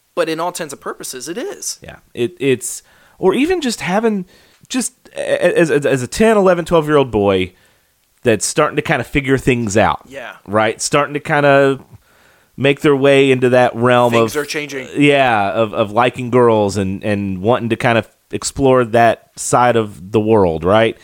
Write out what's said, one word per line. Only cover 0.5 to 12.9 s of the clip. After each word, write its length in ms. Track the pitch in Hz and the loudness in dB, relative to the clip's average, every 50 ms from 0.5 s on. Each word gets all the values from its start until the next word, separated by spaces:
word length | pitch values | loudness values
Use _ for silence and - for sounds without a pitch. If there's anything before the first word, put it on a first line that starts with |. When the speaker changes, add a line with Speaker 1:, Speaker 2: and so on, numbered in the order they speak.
| 170 - 170 147 139 | -8 -10 -12 -12 -12
Speaker 1:
and 60 | - | -14
purposes, 480 | - - 370 - - - - 127 123 151 | -12 -14 -14 -14 -14 -14 -14 -14 -12 -12
it 80 | 175 226 | -10 -10
is. 400 | 311 403 - - - - - - | -10 -12 -12 -12 -12 -12 -12 -12
Speaker 2:
Yeah. 180 | - - - - _ _ | -16 -20 -20 -20 _ _
It, 240 | - - 120 113 - - | -8 -6 -6 -6 -6 -4
it's, 440 | 131 139 127 - - - - - _ _ _ _ _ _ _ - | -2 -2 -2 -2 -4 -12 -12 -14 _ _ _ _ _ _ _ -2
or 140 | - 185 | -2 0
even 300 | - 233 277 339 381 349 | 0 0 0 0 -2 -2
just 180 | 294 247 214 - | -4 -6 -6 -6
having, 460 | 143 165 185 214 233 226 214 190 180 _ _ _ _ _ _ _ _ - | -6 -4 -4 -2 -2 -2 -2 -4 -8 _ _ _ _ _ _ _ _ -8
just 240 | - 254 - - _ _ _ - - | -6 -6 -6 -6 _ _ _ -18 -12
a-, 420 | 73 - - 143 - - 180 - - | -8 -4 -4 -2 -2 -2 -2 0 0
as, 120 | 170 156 | 0 2
as, 160 | 117 147 139 | 0 0 0
as 160 | 120 135 131 | 0 -2 -2
a 40 | 123 - | -4 -6
ten, 280 | - - 220 220 220 | -2 0 2 2 2
eleven, 300 | 208 185 190 180 170 165 | 2 2 2 2 0 -2
twelve-year-old 440 | - 180 165 151 151 151 143 131 117 | 0 0 0 0 2 2 2 2 2
boy 440 | 110 104 101 101 98 95 92 90 _ _ _ _ _ _ _ _ _ _ _ _ _ _ | 0 0 2 2 2 0 -2 -4 _ _ _ _ _ _ _ _ _ _ _ _ _ _
that's 220 | - 123 110 95 - | 0 0 0 0 -2
starting 320 | - - 160 151 113 92 | -4 0 0 0 0 0
to 60 | 147 | -4
kinda 200 | - - 156 127 117 | -4 -2 -4 -4 -4
figure 340 | - - 147 135 131 135 123 | -4 -4 -4 0 0 -2 0
things 400 | - 139 123 120 117 104 95 107 | 2 0 0 0 -2 0 2 2
out. 240 | 98 85 76 - - | 2 2 0 -4 -10
Speaker 1:
Yeah. 300 | - 135 135 120 107 95 - - | -18 -18 -16 -16 -16 -18 -18 -12
Speaker 2:
Right? 340 | 90 101 107 110 113 - - | -2 0 0 0 0 -2 -4
Starting 340 | - - - 143 143 127 147 | -6 -2 -2 -2 -2 -2 -6
to 60 | 147 | -8
kinda 640 | - 156 156 143 143 143 139 139 139 135 135 131 - _ - - _ _ _ _ _ _ _ _ _ _ - | -4 -2 0 2 4 4 4 4 4 2 0 -2 -8 _ -20 -20 _ _ _ _ _ _ _ _ _ _ -8
make 240 | - 127 139 143 - | -2 0 0 0 2
their 120 | - 151 | 2 2